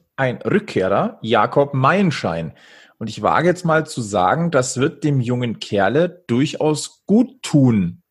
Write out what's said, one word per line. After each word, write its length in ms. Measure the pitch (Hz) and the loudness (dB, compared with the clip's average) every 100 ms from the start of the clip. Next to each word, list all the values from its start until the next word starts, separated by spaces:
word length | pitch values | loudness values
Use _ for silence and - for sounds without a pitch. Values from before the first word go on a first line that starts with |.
| _ - | _ -4
ein 260 | 131 120 | -4 -4
Rückkehrer, 760 | - - - - 92 104 202 - | -2 -2 -2 -2 0 0 -2 -6
Jakob 500 | 110 113 113 - 143 | 0 2 2 2 0
Meilenschein. 800 | 135 135 185 190 131 95 82 80 - _ - - - | 2 2 2 0 -2 -4 -4 -8 -12 _ -20 -20 -14
Und 100 | 113 | -12
ich 140 | 107 | -4
wage 260 | 104 82 165 | 0 2 2
jetzt 160 | 175 | 0
mal 220 | 170 156 156 | 0 0 -2
zu 160 | - | -6
sagen, 480 | 110 101 90 139 170 | -4 0 2 0 0
das 260 | 143 127 123 | 0 -2 -2
wird 260 | 143 - | -4 -2
dem 180 | 156 139 | -2 0
jungen 400 | 117 123 120 104 | 0 -2 -4 -8
Kerle 640 | - 101 98 131 175 170 - | -4 0 2 2 0 -4 -2
durchaus 800 | 120 143 - 156 151 - _ - | 0 0 0 -2 -2 -6 _ 0
gut 360 | 208 247 - | 2 2 -4
tun. 600 | - 151 127 110 85 - _ | 0 4 4 4 0 -6 _